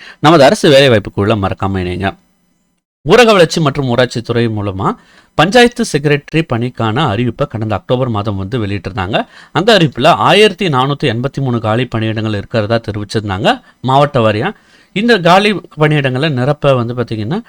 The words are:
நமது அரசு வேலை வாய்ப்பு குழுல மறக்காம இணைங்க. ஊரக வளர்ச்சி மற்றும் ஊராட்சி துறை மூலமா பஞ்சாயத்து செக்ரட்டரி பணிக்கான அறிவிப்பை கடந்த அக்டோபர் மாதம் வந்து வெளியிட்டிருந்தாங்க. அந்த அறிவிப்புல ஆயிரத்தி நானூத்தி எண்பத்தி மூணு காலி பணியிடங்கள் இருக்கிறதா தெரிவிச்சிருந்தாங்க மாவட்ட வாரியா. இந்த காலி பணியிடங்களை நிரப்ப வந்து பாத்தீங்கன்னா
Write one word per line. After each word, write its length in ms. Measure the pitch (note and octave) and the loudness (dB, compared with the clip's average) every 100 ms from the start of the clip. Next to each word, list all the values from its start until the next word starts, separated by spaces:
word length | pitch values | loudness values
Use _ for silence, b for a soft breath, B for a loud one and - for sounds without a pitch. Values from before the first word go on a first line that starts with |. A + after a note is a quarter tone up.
| B B | B B
நமது 240 | C#3+ E3 | 2 6
அரசு 260 | C3+ G#3+ F3 | 6 4 4
வேலை 200 | C3+ C#3 | 4 4
வாய்ப்பு 220 | A2 G#2+ - | 2 0 -4
குழுல 140 | G2+ | -2
மறக்காம 560 | G#2+ F#2+ F#2+ G2 F#2+ F2+ | -2 -4 -4 -4 -4 -4
இணைங்க. 300 | F2+ F#2+ - _ _ _ _ _ _ _ _ C3+ | -4 -6 -8 _ _ _ _ _ _ _ _ 2
ஊரக 160 | A3 A3+ | 4 6
வளர்ச்சி 360 | G3+ D#3+ - | 4 2 2
மற்றும் 260 | D3 C#3 C3 | -2 -2 -2
ஊராட்சி 340 | A#2 B2 A#2+ | 0 0 -2
துறை 260 | A2+ A#2+ A#2 | -4 -2 -2
மூலமா 440 | G#2+ G2+ F#2+ C3+ A#3+ b b b | -2 -6 -4 -4 -6 b b b
பஞ்சாயத்து 520 | - D#3+ A#3+ A#3+ - A3+ D3+ | -2 2 4 2 2 -4 -2
செக்ரட்டரி 440 | D3 C#3+ - D#3 D#3+ | 0 -2 -2 -4 -2
பணிக்கான 680 | A#2 B2 - A2+ A2+ D3+ G2+ | -4 -4 -4 -4 -2 -2 -2
அறிவிப்பை 320 | B2 A2+ C#3+ | -2 -4 -6
கடந்த 280 | G#2+ A2 F#2+ | -6 -4 -6
அக்டோபர் 340 | - B2+ B2+ | -2 -2 -2
மாதம் 260 | G#2 G#2+ G2 | -4 -4 -6
வந்து 300 | F#2+ B2 G2+ | -6 -6 -4
வெளியிட்டிருந்தாங்க. 600 | G2+ F#2+ F2+ F#2 D3+ A#3+ B B | -6 -8 -8 -4 -4 -6 B B
அந்த 260 | - G3+ G#3 | -2 2 4
அறிவிப்புல 300 | D#3+ A#2 D3 | 2 2 2
ஆயிரத்தி 600 | B2+ A#2+ F#3 G#3+ F#3 F#3+ | 4 4 4 4 2 -2
நானூத்தி 360 | C3 C3 C#3+ | 0 -2 -2
எண்பத்தி 340 | D3 A2 C3+ - | -4 -4 -4 -4
மூணு 220 | C3+ A#2 | -4 -2
காலி 280 | A2 A2 B2 A2+ | -2 -2 -2 -4
பணியிடங்கள் 420 | A2 G#2+ A2 G2+ | -4 -4 -4 -6
இருக்கிறதா 420 | G2 A#2 G#2 A#2 | -4 -4 -2 -2
தெரிவிச்சிருந்தாங்க 840 | - G#2 G#2 A2+ G#2 F#2+ D#3+ B3+ b b | -4 -8 -6 -6 -4 -2 -2 -2 b b
மாவட்ட 500 | B2 C3+ C#3+ - A2 | -2 2 2 2 0
வாரியா. 220 | G#2+ D#3+ b b b b | 0 -4 b b b b
இந்த 260 | F#3 A#3 A3 | -4 0 2
காலி 340 | E3 F#3 G#3 | 4 4 2
பணியிடங்களை 760 | F#3+ - - D3+ D3+ C3+ B2+ D#3+ | -2 -8 -2 0 2 0 -2 -2
நிரப்ப 460 | B2 B2+ D3 C#3+ B2+ | -2 -2 0 0 0
வந்து 180 | A#2 | -2
பாத்தீங்கன்னா 460 | B2 A#2 A2 G#2 G3 | -6 -6 -6 -6 -6